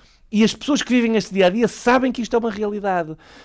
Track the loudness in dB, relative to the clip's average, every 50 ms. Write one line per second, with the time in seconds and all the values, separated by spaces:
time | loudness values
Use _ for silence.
0 | _ _ _ _ _ -4 2 2 2 2 2 -2 -4 -2 -2 -2 0 0 0 2
1 | 2 2 2 0 -2 -2 0 2 2 2 2 2 0 -2 -2 -2 0 2 2 2
2 | 2 0 -4 -4 -6 -2 -2 -2 -2 -2 -4 -4 -4 -4 -4 -4 -2 -2 -2 -2
3 | -2 -6 -10 -16 -18 -20 -20 -20 -20